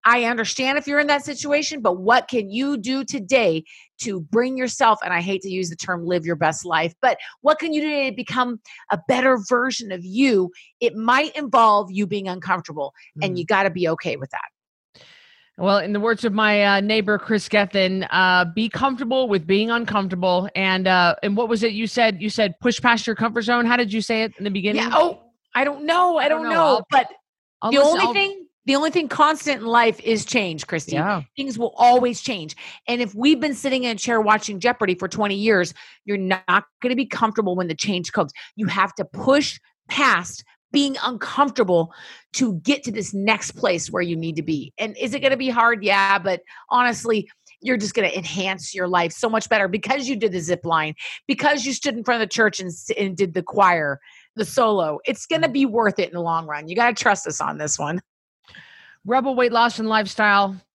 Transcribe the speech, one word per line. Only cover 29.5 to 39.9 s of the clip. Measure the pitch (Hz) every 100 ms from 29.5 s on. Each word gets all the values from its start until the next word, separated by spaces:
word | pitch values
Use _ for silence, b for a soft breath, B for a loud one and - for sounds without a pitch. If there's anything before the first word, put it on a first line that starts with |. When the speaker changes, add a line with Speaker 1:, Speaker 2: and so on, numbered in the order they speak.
| 269
Speaker 1:
in | 226
life | 233 233 190
is | - 220 -
change, | 254 190 156 -
Christy. | 165 -
Speaker 2:
Yeah. | 156 180 190 135 -
Speaker 1:
Things | 277 220
will | 233 -
always | 247 247 247 233
change. | - 208 156 - B B -
And | 240
if | 233
we've | 202 269 285
been | 302
sitting | 247 269 254
in | 247
a | 214
chair | - 233
watching | 214 214 214 196
Jeopardy | 240 240 196 180
for | 190
twenty | - 202 196
years, | 220 202 165 - B B -
you're | 202
not | 190 185 185 190 - _
gonna | 247 254
be | 240
comfortable | - 220 214 202 180
when | 180
the | 156
change | - 180 170
comes. | - 151 B B -
You | 214
have | 190 196 -
to | 185
push | 180 254 285 269 - _ _
past | _